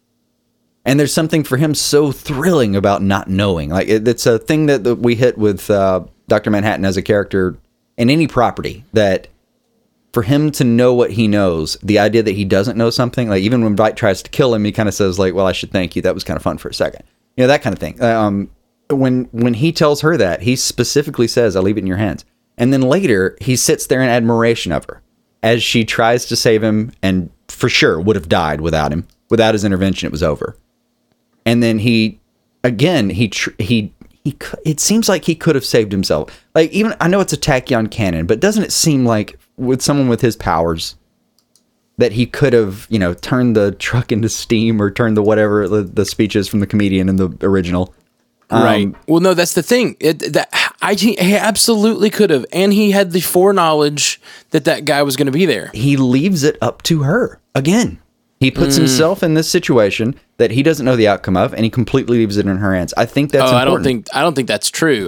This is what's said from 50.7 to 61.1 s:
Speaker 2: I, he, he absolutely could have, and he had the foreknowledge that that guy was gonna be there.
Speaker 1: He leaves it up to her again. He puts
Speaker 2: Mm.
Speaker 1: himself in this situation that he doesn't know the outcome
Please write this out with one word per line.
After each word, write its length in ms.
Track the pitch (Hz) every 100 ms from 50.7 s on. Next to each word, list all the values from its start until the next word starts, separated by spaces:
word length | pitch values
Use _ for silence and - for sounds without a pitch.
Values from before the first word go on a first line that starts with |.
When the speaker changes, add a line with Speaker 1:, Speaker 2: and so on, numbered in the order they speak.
| -
Speaker 2:
I, 120 | 165
he, 220 | 202 214 -
he 200 | 185 202
absolutely 720 | 208 202 - 220 214 214 208
could 200 | - 202
have, 160 | 139 107
and 180 | 170 202
he 180 | 202 214
had 200 | 196 185
the 100 | 175
foreknowledge 1000 | - 180 190 196 165 151 147 147 - - - - _
that 140 | 156 160
that 200 | 127 151
guy 160 | 143
was 120 | 143 131
gonna 160 | 143
be 140 | 139 185
there. 260 | 107 -
Speaker 1:
He 240 | 104 135 139
leaves 460 | 127 131 185 180
it 140 | 143 -
up 200 | 120 -
to 200 | - 160
her 360 | 139 220 214 - _ 131
again. 440 | 139 214 196 80 _ _ _ -
He 100 | 131
puts 240 | 135 139 135
Speaker 2:
Mm. 40 |
Speaker 1:
himself 440 | 131 131 160 190
in 100 | 170 156
this 140 | 160
situation 640 | 175 165 127 101 - 113 - _ -
that 140 | 117
he 100 | 117
doesn't 240 | 147 147 127
know 120 | 123
the 100 |
outcome 300 | 104